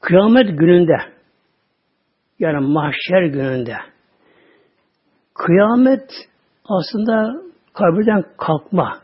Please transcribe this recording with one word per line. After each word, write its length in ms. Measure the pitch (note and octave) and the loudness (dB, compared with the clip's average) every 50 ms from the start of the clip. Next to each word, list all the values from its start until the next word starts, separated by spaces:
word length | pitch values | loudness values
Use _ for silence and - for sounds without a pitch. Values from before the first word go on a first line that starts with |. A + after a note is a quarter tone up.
Kıyamet 580 | - - E3 F#3 G3+ A3 A3+ B3+ B3+ G3+ E3+ C#3+ | -2 2 2 4 4 4 4 4 2 2 0 0
gününde, 380 | E3 E3+ F3+ F3 F3 D#3+ D#3 A#2+ - - _ _ _ _ _ _ _ _ _ _ _ _ _ _ _ _ _ _ _ _ _ _ _ _ _ _ | 4 4 4 4 4 2 0 -2 -2 -12 _ _ _ _ _ _ _ _ _ _ _ _ _ _ _ _ _ _ _ _ _ _ _ _ _ _
yani 280 | - D#3+ D3+ D3 C3+ | -4 -4 -2 -2 -2
mahşer 560 | C3+ D3 D#3 D3 D3 C3+ - - - F3+ F#3+ F3+ | -2 -2 -2 -2 -4 -6 -8 -6 0 0 0 0
gününde, 540 | D#3+ C#3 C#3+ C3+ C3+ C3 B2+ A#2+ A2+ A2 G2+ - - _ _ _ _ _ _ _ _ _ _ _ _ _ _ _ _ _ _ _ _ _ _ _ _ _ _ _ _ _ | 0 -2 -4 -4 -4 -4 -4 -6 -8 -10 -12 -14 -16 _ _ _ _ _ _ _ _ _ _ _ _ _ _ _ _ _ _ _ _ _ _ _ _ _ _ _ _ _
kıyamet 760 | - - - E3+ F#3 G3+ G#3+ A#3 B3 B3+ C4 C4+ C4+ - - - - - _ _ _ _ _ _ _ _ | -8 -2 0 2 2 4 4 4 2 4 2 2 0 -4 -16 -20 -20 -20 _ _ _ _ _ _ _ _
aslında 800 | - G#3+ F#3 D#3+ - - G#3+ G#3+ A#3 A3+ A3 A3 A3 B3+ E4 F#4+ F4 _ _ _ _ _ | -6 -4 -4 -4 -4 -6 -6 -4 -2 -2 -2 -2 -4 -6 -12 -14 -18 _ _ _ _ _
kabirden 520 | - G3+ F3 E3 G3 G#3+ A3 G#3+ G3+ E3+ - _ - | -2 0 0 0 2 0 0 0 0 -2 -4 _ -10
kalkma. 600 | - - D#3+ D3+ - - - F3 C3+ G#2+ - - | -4 -4 -4 -4 -4 -4 -4 -4 -2 -4 -6 -14